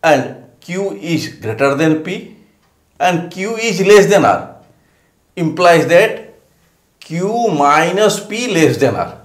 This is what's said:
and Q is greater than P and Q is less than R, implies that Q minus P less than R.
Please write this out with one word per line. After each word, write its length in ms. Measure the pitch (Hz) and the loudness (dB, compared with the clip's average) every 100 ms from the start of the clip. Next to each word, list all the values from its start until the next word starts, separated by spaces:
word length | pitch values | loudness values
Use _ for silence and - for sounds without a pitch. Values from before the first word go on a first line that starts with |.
and 420 | 165 143 131 - - _ | 2 2 0 -10 -20 _
Q 320 | - 180 196 | -12 -6 -6
is 360 | - 196 156 - | -8 -6 -6 -6
greater 460 | - 110 110 139 | -12 -10 -2 -2
than 280 | 139 160 156 | 0 0 0
P 340 | - 196 - - _ _ _ _ _ _ | -4 -10 -12 -20 _ _ _ _ _ _
and 320 | 180 175 170 | -2 -2 -6
Q 260 | 185 196 226 | -10 -8 -4
is 240 | 226 180 | -4 -2
less 260 | 190 208 196 | 6 6 6
than 180 | 196 | 4
R, 320 | 123 90 - - _ _ _ _ _ _ _ - | 2 0 -4 -20 _ _ _ _ _ _ _ -6
implies 500 | 165 147 180 165 139 | -6 2 4 4 4
that 460 | 170 220 - - - _ _ _ _ _ _ | 4 2 -2 -16 -20 _ _ _ _ _ _
Q 480 | - 160 190 226 233 | -10 -6 -4 -2 -2
minus 760 | 156 143 151 165 185 214 - | 0 2 2 0 0 0 0
P 280 | - 214 247 | -8 -8 -4
less 240 | 175 151 127 | 2 2 2
than 180 | 131 117 | -2 -2
R. 240 | 123 - | -8 -10